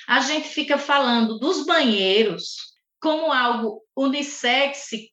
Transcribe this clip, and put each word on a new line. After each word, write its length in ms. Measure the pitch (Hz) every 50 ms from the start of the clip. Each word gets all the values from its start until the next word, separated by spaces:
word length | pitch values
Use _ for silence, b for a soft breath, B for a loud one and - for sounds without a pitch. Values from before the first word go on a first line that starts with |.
| B B
a 120 | 240 269
gente 280 | 262 269 311 311 302 -
fica 300 | - - 294 - - -
falando 600 | - - 285 285 269 247 240 233 226 220 226 220
dos 260 | 247 311 381 302 277
banheiros 920 | 311 339 330 285 240 214 196 190 190 190 214 226 202 170 - - - - - - - _ _ _ _ _ _
como 320 | - 320 311 311 320 320 262
algo 500 | 254 247 240 240 220 226 220 - - _ _ _
unissex, 920 | 269 269 262 262 294 285 285 - - - 240 240 269 277 277 277 - - - - 214 220 -